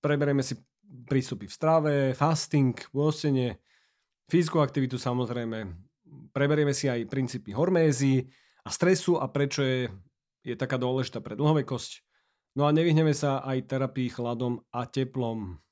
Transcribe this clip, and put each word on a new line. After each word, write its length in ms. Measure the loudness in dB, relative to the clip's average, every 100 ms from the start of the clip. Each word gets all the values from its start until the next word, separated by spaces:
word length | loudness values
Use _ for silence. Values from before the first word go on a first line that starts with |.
Preberieme 400 | 0 0 2 2
si 160 | 0 -6 _ _ _ -20 -2
prístupy 400 | -2 0 -8 -10
v 80 | -4
strave, 380 | 2 4 4 2 0
fasting, 640 | 2 2 2 0 2 2 0 -8
pôstenie, 720 | -2 -2 0 0 0 0 -4 _ _ _ _ _ _ _
fyzickú 320 | 0 2 2
aktivitu 400 | 0 0 -2 -2
samozrejme. 720 | -4 -2 -4 -4 -6 -8 -10 -12 -18 _ _ -20 -10 0
Preberieme 400 | 2 2 2 0
si 160 | 0
aj 160 | -2 -2
princípy 480 | -2 -4 -4 -8 -2
hormézy 720 | 2 4 4 4 4 2 0 _ _ _ -10
a 80 | 0
stresu 400 | 2 4 2 0
a 80 | 0
prečo 320 | -2 -2 0
je, 240 | 0 0 -4 -8 -20 _ _ _
je 160 | -12 -6
taká 160 | -4 -2
dôležitá 480 | -2 -2 -4 -8
pre 160 | -12 -2
dlhovekosť. 640 | 2 2 0 -6 -8 -16 _ _ _ _ _ 0
No 80 | 2
a 80 | 4
nevyhneme 400 | 4 4 4 2
sa 240 | 0 -2
aj 320 | -2 -6 -4
terapii 400 | -4 -4 -2 -6
chladom 560 | -4 -6 -2 -2 -4 _ -8
a 80 |
teplom. 800 | -6 -4 -4 -2 -4 -4 -8 -12 _